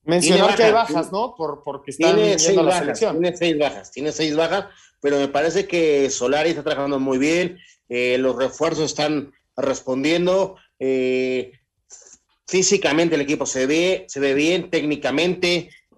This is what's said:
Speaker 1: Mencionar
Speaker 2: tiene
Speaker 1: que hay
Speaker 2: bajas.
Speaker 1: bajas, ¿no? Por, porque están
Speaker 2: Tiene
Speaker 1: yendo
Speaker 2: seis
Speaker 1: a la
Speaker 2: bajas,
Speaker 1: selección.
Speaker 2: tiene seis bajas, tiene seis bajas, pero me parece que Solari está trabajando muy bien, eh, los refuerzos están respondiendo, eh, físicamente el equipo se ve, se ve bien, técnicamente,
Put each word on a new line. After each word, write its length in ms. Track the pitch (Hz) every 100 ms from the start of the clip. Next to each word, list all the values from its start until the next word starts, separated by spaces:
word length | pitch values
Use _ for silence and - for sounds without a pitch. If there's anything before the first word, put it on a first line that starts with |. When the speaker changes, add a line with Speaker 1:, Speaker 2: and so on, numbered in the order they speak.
Speaker 1:
Mencionar 420 | 156 175 165 185 208
Speaker 2:
tiene 100 | 202
Speaker 1:
que 60 |
hay 100 | 220
Speaker 2:
bajas. 220 | 226 226
Speaker 1:
bajas, 180 | 165 160
¿no? 220 | 190 247 -
Por, 280 | 151 143
porque 260 | 151 135 -
están 240 | 135 165
Speaker 2:
Tiene 140 | 202 208
Speaker 1:
yendo 100 | 170
Speaker 2:
seis 200 | - 190
Speaker 1:
a 40 |
la 60 | -
Speaker 2:
bajas, 120 | 180
Speaker 1:
selección. 400 | 143 - 214 156
Speaker 2:
tiene 160 | 175 175
seis 220 | 170 151
bajas, 320 | 139 101 -
tiene 220 | 120 151
seis 240 | 151 160 147
bajas, 300 | 165 196 - - _ _
pero 180 | 143 143
me 100 | 139
parece 380 | 143 165 180 196
que 420 | 170 160 143 131
Solari 400 | - 123 147 165
está 120 | 147
trabajando 380 | 147 135 139 139
muy 180 | 135 131
bien, 400 | 147 170 180 180 - _ -
eh, 280 | 123 123 127
los 200 | 131 120
refuerzos 480 | 131 - 160 156
están 480 | 151 - 151 151 - _ _ -
respondiendo, 1000 | 127 127 - 131 147 170 180 190 190 - _ -
eh, 720 | 131 131 127 127 131 127 127 _ _ _ _ - - - _ _ -
físicamente 680 | 185 180 202 156 151 170 156
el 60 |
equipo 240 | 143 147 131
se 200 | - 131
ve, 400 | 160 180 185 -
se 120 | 139
ve 120 | 139
bien, 380 | 139 160 185 175
técnicamente, 1000 | 160 147 147 127 139 180 180 180 175 170 - _